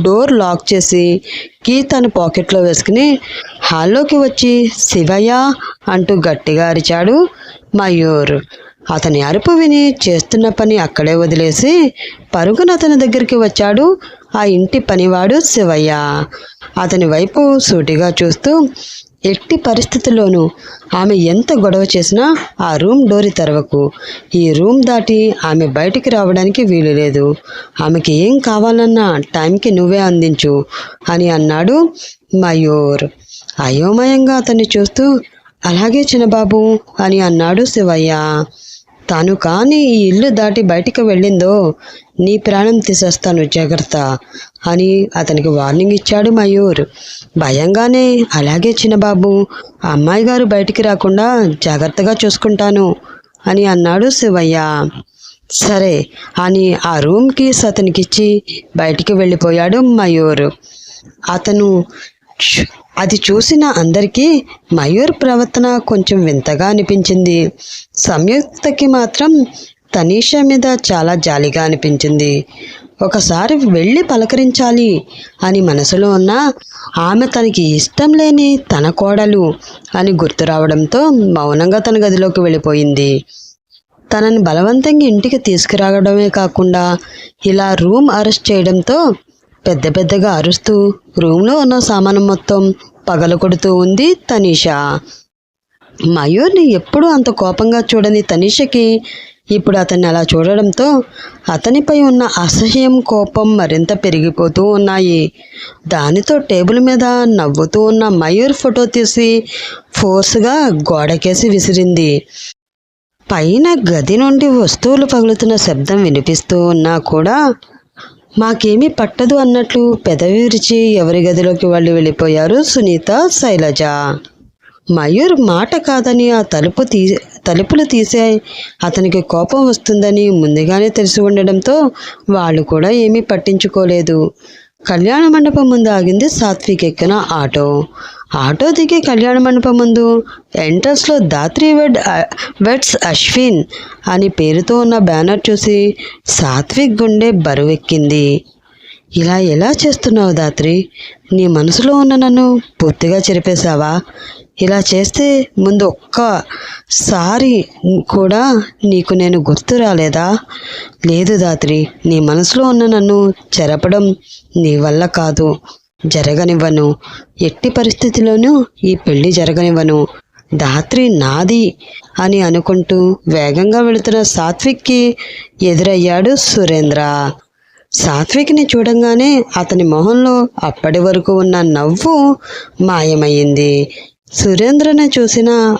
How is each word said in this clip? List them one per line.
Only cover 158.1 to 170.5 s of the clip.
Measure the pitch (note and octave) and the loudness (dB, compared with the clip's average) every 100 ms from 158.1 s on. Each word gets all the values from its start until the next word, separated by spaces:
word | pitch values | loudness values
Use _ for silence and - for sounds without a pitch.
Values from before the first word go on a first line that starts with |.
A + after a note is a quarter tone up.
| G3 F#3+ G#3 C4+ A#3 G#3 - | 0 0 2 0 0 -2 -4
నీకు | G#3 F#3+ F3 | 0 0 0
నేను | F#3 F3+ D#3 | 0 2 0
గుర్తు | D3 D3+ - B3 | 0 -2 -2 0
రాలేదా?" | A3 F3 D#3 D#3 F3 A3 - - - - - - E3 | 2 0 0 -2 -2 -4 -6 -20 -18 -18 -20 -6 -2
"లేదు | E3+ F#3 G#3 | 0 0 0
దాత్రి, | F3 D#3 D3 D#3 D3+ - E3 | 0 -2 -2 -2 -2 -4 -2
నీ | D#3+ | 0
మనసులో | D3 D#3 F3 B3+ C4 | 2 0 0 0 2
ఉన్న | A#3+ A#3 | 2 2
నన్ను | A3 G3+ G3+ G3 F#3 - - | 2 2 2 0 -2 -6 -4
చెరపడం | D#3+ D3+ F3+ G3+ G3+ F#3+ - - _ F3 | -2 -2 0 0 0 -2 -8 -20 _ -2
నీ | D#3+ D3 | 0 0
వల్ల | D3+ D3+ F3 | 0 0 0
కాదు, | - D#3+ D3+ D#3 D3+ - - _ _ D#3+ | -2 -2 0 0 -2 -8 -20 _ _ -4
జరగనివ్వను. | D#3 C#3+ D3 F3 E3+ D#3+ D#3 D3 D3 - - - - | -2 0 0 0 0 0 2 0 -2 -8 -20 -20 -6
ఎట్టి | E3 - B3 | -6 -4 -4
పరిస్థితిలోనూ | B3 A3+ - B3 A#3 A3 A3 B3 D4 A#3+ _ | -2 -2 0 -2 0 2 2 4 2 0 _
ఈ | F#3+ | -4
పెళ్లి | F#3 - C#3+ E3 | -2 -2 0 0
జరగనివ్వను. | F3+ E3 E3 F3 E3 D#3 D3+ C#3+ - _ _ _ | 0 0 0 0 0 2 0 -2 -6 _ _ _